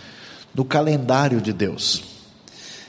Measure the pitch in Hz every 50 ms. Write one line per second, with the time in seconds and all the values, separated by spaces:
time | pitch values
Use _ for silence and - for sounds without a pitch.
0 | - - - - - - - - - - - 131 127 131 - 151 151 156 151 139
1 | 127 120 127 135 143 139 123 113 98 110 101 87 104 92 - - - - - -
2 | - - - - - - - - - - - - - - - - -